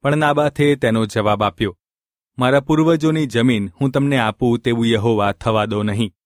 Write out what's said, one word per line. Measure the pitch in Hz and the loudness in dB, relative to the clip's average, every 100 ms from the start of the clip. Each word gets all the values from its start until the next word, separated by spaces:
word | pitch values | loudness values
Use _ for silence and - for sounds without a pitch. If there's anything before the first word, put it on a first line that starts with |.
પણ | 139 147 | 0 0
નાબાથે | 151 147 147 - 147 139 | 2 2 -2 0 0 2
તેનો | 123 113 110 | 0 0 -2
જવાબ | 113 104 104 | -2 0 0
આપ્યો, | 104 - 107 - _ _ _ _ _ - | -2 -2 -6 -6 _ _ _ _ _ -4
"મારા | 127 139 | 0 0
પૂર્વજોની | 139 156 160 165 156 156 143 | 2 2 2 2 0 0 -2
જમીન | 117 123 113 98 _ | 0 2 0 -4 _
હું | 139 | -2
તમને | 135 139 135 | 0 0 0
આપું | 110 107 123 117 | -2 0 0 0
તેવું | 123 117 117 | 0 0 0
યહોવા | 110 113 110 101 | 0 0 0 0
થવા | - - 110 | -2 -2 0
દો | 107 104 | -2 -2
નહીં." | 104 104 107 _ | -2 -2 -4 _